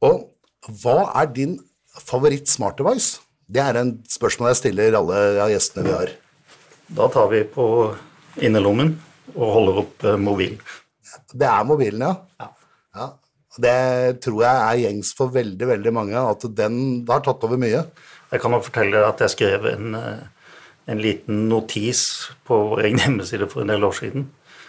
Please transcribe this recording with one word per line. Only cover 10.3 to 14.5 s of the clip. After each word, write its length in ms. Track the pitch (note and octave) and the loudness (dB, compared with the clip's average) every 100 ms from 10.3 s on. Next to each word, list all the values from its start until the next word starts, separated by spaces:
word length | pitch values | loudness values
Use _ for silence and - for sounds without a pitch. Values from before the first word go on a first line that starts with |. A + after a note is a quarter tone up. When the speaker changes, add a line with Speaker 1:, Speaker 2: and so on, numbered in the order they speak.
| G2+ F#2 A2 - - _ _ - - _ B2 | 0 -2 -6 -16 -20 _ _ -20 -20 _ -2
Speaker 1:
Det 100 | C3+ | 2
er 180 | G#2 | 2
mobilen, 360 | A2+ D3+ A#2 G#2 | 2 2 0 0
ja. 160 | C#3 F#3 - - | -4 -4 -10 -20
Speaker 2:
Ja. 80 | - _ _ _ _ G2 | -20 _ _ _ _ -14
Speaker 1:
Ja. 160 | C3+ - _ _ _ - | -14 -14 _ _ _ 0
Det 600 | A#2+ B2 B2+ B2+ B2+ B2 | 2 4 2 2 0 -2
tror 180 | B2+ G#2+ | -2 2
jeg 140 | A#2+ | 2